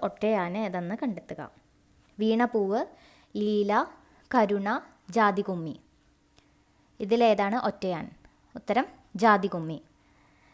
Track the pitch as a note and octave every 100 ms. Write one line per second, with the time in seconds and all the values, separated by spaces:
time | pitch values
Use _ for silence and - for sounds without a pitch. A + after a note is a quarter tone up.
0 | G3+ G3+ G#3+ G#3+ F3 F#3+ G#3+ F3+ F3 A3
1 | C4+ F3+ - - C#3+ - _ _ _ _
2 | _ - A3 A3 A#3+ A3+ G3 G#3+ F#4 -
3 | - - _ G#3 G#3 G#3 G3+ G#3 C#4+ -
4 | _ _ _ B3+ G#3 G3+ G3 B3+ - _
5 | - A3+ G#3 G3 G3 F3+ D#3+ - _ _
6 | _ _ _ _ _ _ _ _ _ _
7 | G#3 A#3+ A#3 G3+ G3+ A#3 A#3 - F#3+ E3+
8 | - - _ _ _ - - G#3 D4 -
9 | _ F#3 A3 G3+ F#3+ F3+ D#3+ D#3+ - _
10 | _ _ _ _ _